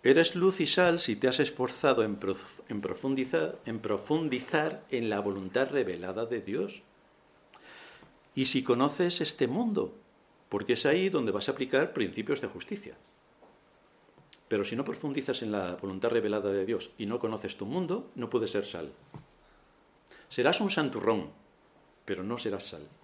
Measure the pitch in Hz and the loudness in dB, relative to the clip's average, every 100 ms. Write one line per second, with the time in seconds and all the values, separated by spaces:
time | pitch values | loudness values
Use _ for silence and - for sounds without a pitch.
0 | 123 139 165 175 185 190 151 - 180 170 | 8 8 6 4 2 4 2 6 6 4
1 | - 104 127 127 139 - 127 - 147 123 | 0 2 2 4 0 0 -4 2 4 4
2 | 110 101 95 92 - - - 104 90 - | 2 0 -4 -4 -8 -20 -8 -6 -4 -4
3 | 135 135 127 165 156 - - 113 107 98 | -2 -2 0 0 -2 -4 -8 -6 -2 -2
4 | - 156 156 123 127 156 156 - - 127 | 0 0 0 -2 0 0 0 -4 -6 -2
5 | 113 104 101 98 95 123 135 143 101 85 | 0 0 -2 -4 -2 0 2 0 0 -4
6 | 95 95 117 120 95 123 196 - - _ | -6 -6 -4 -4 -4 -4 -4 -8 -20 _
7 | _ _ _ _ _ - - - - - | _ _ _ _ _ -20 -20 -20 -20 -20
8 | - - _ - 131 135 131 120 139 143 | -20 -20 _ -2 0 2 2 4 4 2
9 | 175 175 160 - 123 160 233 202 - - | 0 2 -2 0 0 0 0 0 -2 -8
10 | - _ _ _ _ 101 101 117 143 170 | -20 _ _ _ _ -4 0 2 4 2
11 | 190 165 110 101 - - 127 135 160 - | 2 2 0 0 -2 -2 0 2 2 0
12 | 95 110 107 143 - 87 - 202 - - | -2 -2 -2 -2 -4 -10 -10 -10 -10 -20
13 | - _ _ _ - _ _ _ _ _ | -20 _ _ _ -20 _ _ _ _ _
14 | _ - _ - _ 104 98 117 143 233 | _ -20 _ -20 _ 0 0 -2 -4 -4
15 | 151 139 135 127 113 104 90 90 98 95 | -4 -4 -2 -4 -2 -2 -2 -6 -6 -2
16 | 117 117 104 104 98 98 95 107 - - | 2 2 2 0 2 0 0 -2 -4 -8
17 | 104 120 113 107 98 - 101 165 170 202 | -4 -2 -2 -4 -8 -8 -4 -4 -2 -4
18 | - - 117 123 113 104 - 85 73 - | -6 -8 -2 0 0 -2 -4 -8 -10 -14
19 | - - - _ _ _ _ _ _ _ | -20 -20 -20 _ _ _ _ _ _ _
20 | _ - - - 131 180 202 - 147 110 | _ -20 -8 2 4 4 2 2 0 2
21 | 98 110 76 - _ _ _ _ _ _ | 2 2 -2 -16 _ _ _ _ _ _
22 | - 92 95 117 110 98 - 80 76 - | -8 -6 -4 -4 -4 -4 -8 -12 -16 -20